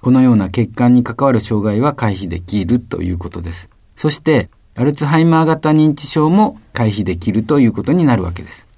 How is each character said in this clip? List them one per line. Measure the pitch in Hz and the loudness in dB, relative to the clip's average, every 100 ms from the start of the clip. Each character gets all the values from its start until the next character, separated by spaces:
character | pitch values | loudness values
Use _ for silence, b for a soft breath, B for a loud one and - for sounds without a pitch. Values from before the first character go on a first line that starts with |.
こ | 123 | 2
の | 127 | 4
よ | 127 | 6
う | 113 | 4
な | 92 | 2
血 | 120 113 | -2 -2
管 | - 123 | 0 4
に | 123 | 4
関 | 120 117 139 | 2 -2 0
わ | |
る | 120 | 0
障 | - 107 104 | 0 -2 0
害 | 104 | 0
は | 143 | -2
回 | 147 113 92 | -2 -4 -4
避 | 95 | -6
で | 82 | -10
き | 87 101 90 | -6 -4 0
る | 123 | -2
と | - 87 | -2 -8
い | 87 | -6
う | 87 | -6
こ | 87 | -8
と | - | -10
で | 85 | -12
す。 | 85 - _ _ - | -12 -18 _ _ -4
そ | 156 | -4
し | 151 | -2
て、 | - 147 - _ _ - | 0 0 0 _ _ -4
ア | |
ル | 131 | -2
ツ | 147 151 | -2 0
ハ | 160 | 2
イ | 165 | 4
マ | 165 | 4
ー | 165 | 2
型 | 156 156 | 0 2
認 | 156 151 | 2 2
知 | 147 - | 0 -4
症 | 160 151 | -2 2
も | 185 220 - _ | 2 0 -2 _
回 | - 113 | -4 -2
避 | 101 90 | -2 -4
で | 87 | -4
き | - | -2
る | 104 | -4
と | 110 147 | 0 2
い | 120 | 2
う | |
こ | 104 | 0
と | 104 | -2
に | 170 | 0
な | 156 117 | 2 0
る | |
わ | 87 | -2
け | 87 | -10
で | - | -14
す。 | - _ | -20 _